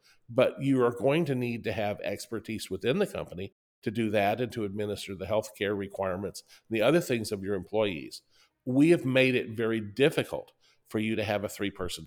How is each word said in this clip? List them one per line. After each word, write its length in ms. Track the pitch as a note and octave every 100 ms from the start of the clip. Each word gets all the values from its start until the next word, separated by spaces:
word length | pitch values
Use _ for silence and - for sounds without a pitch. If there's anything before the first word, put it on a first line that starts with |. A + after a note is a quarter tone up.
| _ _ -
but 320 | A#2+ A#2+ -
you 240 | C3+ C3
are 80 | A#2+
going 340 | A#2+ B2+ D#3 D3+
to 100 | B2+
need 280 | A#2+ A#2 A2
to 60 |
have 280 | G#2 G#2 G2+
expertise 720 | - G2+ - A2 - G#2+ -
within 260 | F#2 A2+ F3
the 80 | G3
company 480 | E2+ - E2+ F#2+ - _ _
to 80 | A#2+
do 180 | G#2 A2
that 320 | G#2 G2+ A2+
and 100 | A#2+
to 100 | A#2
administer 500 | G2+ G2+ G#2 G2 -
the 140 | F#2+ F#2
healthcare 500 | A2 - - G2+ G2+
requirements 640 | F#2+ - F#2+ F#2 G2+ - - - -
and 80 | A2
the 60 |
other 200 | A2+ E3+
things 300 | - A#2+ G#2
of 120 | G2
your 100 | F#2+
employees. 720 | G2 G2 G#2+ G#2 D#2 A#1+ - - _ _ _ C3
We 240 | C3 D#3
have 160 | F3 C3+
made 300 | C3 C3 B2
it 160 | -
very 280 | A2 A2+ A2+
difficult 760 | G2+ G2+ D3 C#3+ A#2 C2+ - _ _ _ _
for 80 | A2
you 180 | A2 A2
to 80 |
have 200 | G#2 G#2
a 40 | G#2
three-person 540 | - G2+ - F2+ -